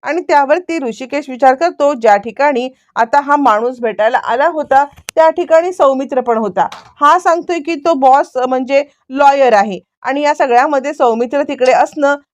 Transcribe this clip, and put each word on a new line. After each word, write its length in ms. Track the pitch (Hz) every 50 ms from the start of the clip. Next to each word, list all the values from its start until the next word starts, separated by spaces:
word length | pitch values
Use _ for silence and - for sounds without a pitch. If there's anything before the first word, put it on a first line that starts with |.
| _
आणि 180 | 254 294 349
त्यावरती 580 | 359 - 330 285 285 269 294 349 359 - 330 330
ऋषिकेश 500 | 269 240 220 - 262 247 285 285 302 277
विचार 260 | 254 240 277 262 262
करतो, 400 | 262 339 349 359 _ 294 285 294
ज्या 220 | 247 220 226 202
ठिकाणी 520 | 202 202 240 208 - 269 294 285 240 247 254 254 _ _ _ _
आता 260 | - 233 233 - 285
हा 160 | 277 269 285
माणूस 440 | 294 285 247 214 208 233 240 262 240
भेटायला 380 | 240 226 208 185 208 220 247 -
आला 280 | - - 226 247 285
होता 380 | 320 320 311 294 - 269 269 285
त्या 460 | 285 _ - _ - _ - 320 320
ठिकाणी 420 | 320 339 349 294 320 320 339 359 359
सौमित्र 480 | - 349 269 269 262 277 - - 254
पण 180 | 247 240 233 220
होता. 300 | 226 208 185 190 170 - -
हा 460 | - - - _ _ 294 285 320 359
सांगतोय 400 | 359 381 330 339 285 311 359 339
की 160 | 285 - 339
तो 200 | 285 285 349 330
बॉस, 320 | 269 262 262 254 277 330 - _
अ, 100 | 262 247
म्हणजे 380 | 254 254 254 262 247 277 277 285 285 _ _ _ _
लॉयर 420 | 262 269 294 277 277 285 269 247 226
आहे 280 | 202 196 220 190 175 _ _ _ _ _
आणि 180 | 240 269 285
या 140 | 294 294 302
सगळ्यामध्ये 600 | 294 320 269 240 240 262 311 294 277 254 285 311
सौमित्र 480 | 302 277 240 226 226 240 247 294 277 302
तिकडे 300 | 294 285 - 254 254 254
असणं 440 | - 277 320 - 311 285 277 285 285 _ _